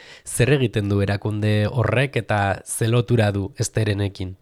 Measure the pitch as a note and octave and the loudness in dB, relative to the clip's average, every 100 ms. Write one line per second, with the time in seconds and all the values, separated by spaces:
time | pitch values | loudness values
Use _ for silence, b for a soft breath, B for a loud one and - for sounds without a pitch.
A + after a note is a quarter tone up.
0 | B B - - A#2 C#3+ A#2+ A2 G2+ G2+ | B B -8 0 2 2 2 0 0 2
1 | G2 G2+ G#2+ G#2 G#2+ G#2+ G#2 A#2+ A2+ A#2 | 2 0 -2 -2 0 2 0 0 0 0
2 | C#3 B2 - G#2+ G2 F#2 - - A2+ A#2+ | 0 -2 -2 0 0 -2 -6 -4 0 2
3 | A2+ A#2 G#2 G2 F#2+ - A#2 - G#2 G2+ | 2 2 2 0 -4 -6 -4 -2 -2 0
4 | G2+ G2 F#2 F#2 | -2 -4 -10 -10